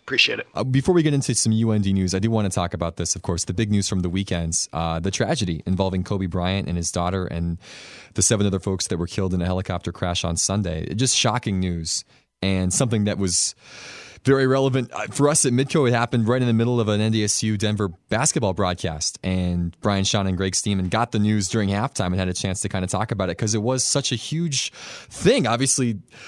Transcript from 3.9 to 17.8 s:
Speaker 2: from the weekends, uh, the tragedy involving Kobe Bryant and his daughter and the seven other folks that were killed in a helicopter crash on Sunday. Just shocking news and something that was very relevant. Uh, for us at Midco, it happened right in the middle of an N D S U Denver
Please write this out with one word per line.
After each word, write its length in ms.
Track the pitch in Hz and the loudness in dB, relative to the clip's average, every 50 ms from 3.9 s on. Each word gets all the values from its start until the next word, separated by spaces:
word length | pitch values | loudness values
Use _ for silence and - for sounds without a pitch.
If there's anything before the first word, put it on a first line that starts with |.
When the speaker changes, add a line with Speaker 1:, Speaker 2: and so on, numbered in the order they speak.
Speaker 2:
from 120 | 104 92 | -2 -2
the 80 | 90 90 | -2 0
weekends, 600 | 85 95 98 - 92 85 82 82 82 - - - - | -2 -2 -2 -2 -2 -2 -2 -2 -2 -4 -4 -4 -4
uh, 260 | 82 82 82 82 82 | -4 -4 -2 -4 -2
the 120 | 82 98 | -2 -2
tragedy 520 | - - 117 101 165 143 107 87 85 76 - | -2 -2 -2 -2 0 -2 -2 -2 -4 -4 -2
involving 380 | - 92 90 95 95 92 92 87 | -4 0 0 0 0 0 -2 -4
Kobe 220 | - 104 98 95 90 | -2 -4 -4 -4 -4
Bryant 400 | 90 92 87 90 95 98 - - | -4 -2 -2 -2 -2 -2 -2 -4
and 100 | 87 87 | -4 -4
his 140 | 82 - | -4 -4
daughter 340 | - 87 87 90 92 95 92 | -2 -2 -2 -2 -2 -2 -4
and 320 | - - 85 85 85 85 85 - - - - - - - - - - - | -4 -4 -4 -4 -4 -4 -6 -8 -16 -20 -20 -20 -20 -20 -20 -20 -10 -4
the 60 | - | -2
seven 240 | 101 - 117 101 101 | 2 2 2 2 2
other 140 | 101 95 95 | 2 0 0
folks 280 | - 101 95 92 - - | -2 -2 -4 -4 -4 -4
that 100 | 95 82 | -4 -4
were 100 | 85 85 | -4 -4
killed 260 | - - 95 92 92 | -2 -2 -2 0 0
in 80 | 90 | 0
a 40 | 87 | 0
helicopter 460 | 90 92 92 90 - 92 87 - 90 | 0 0 -2 -2 -4 -6 -4 -4 -6
crash 320 | 87 - - 90 87 - - | -6 -2 -2 0 0 0 0
on 140 | 85 82 82 | 0 0 0
Sunday. 560 | - - 95 107 101 87 80 80 82 - - | 0 0 2 0 0 0 -2 -4 -4 -4 -2
Just 220 | 110 131 120 - - | 0 0 2 2 2
shocking 420 | - 123 107 120 - 113 98 92 | 2 2 2 0 0 0 0 0
news 440 | 92 90 87 85 80 82 - - - - _ _ _ _ _ _ - | 0 0 -2 -2 -4 -4 -4 -6 -6 -10 _ _ _ _ _ _ -2
and 300 | 95 95 92 92 92 92 | 0 2 2 2 0 2
something 320 | - 135 117 117 107 101 | 2 2 2 2 2 2
that 120 | 104 95 78 | 2 0 0
was 380 | 98 92 87 - - - - - - - - - - - - - - - - - _ | 0 0 0 0 -2 -2 -4 -8 -16 -20 -20 -18 -16 -16 -16 -16 -18 -20 -20 -4 _
very 220 | 131 135 135 135 | 4 4 4 6
relevant. 460 | 131 131 135 135 135 127 131 123 - - | 4 4 4 2 2 2 0 -2 -2 -6
Uh, 140 | 95 107 104 | -8 -8 -6
for 220 | - - 143 143 | 0 2 2 4
us 160 | 156 - - | 4 4 4
at 60 | 135 | 4
Midco, 360 | 120 123 139 135 - 165 139 120 | 4 2 2 2 2 4 4 4
it 60 | 123 | 4
happened 340 | 117 120 120 - 120 113 107 | 4 2 2 2 2 4 4
right 140 | 123 127 | 4 4
in 60 | 127 120 | 4 4
the 60 | 113 | 4
middle 260 | 110 117 120 123 120 | 4 4 4 2 2
of 80 | 110 104 | 2 2
an 140 | 104 104 | 2 2
N 100 | 107 110 | 2 2
D 120 | 110 110 104 | 2 2 0
S 180 | 104 - - | 0 0 0
U 160 | - 107 107 101 | 0 0 0 0
Denver 320 | 107 107 104 101 | 0 0 0 0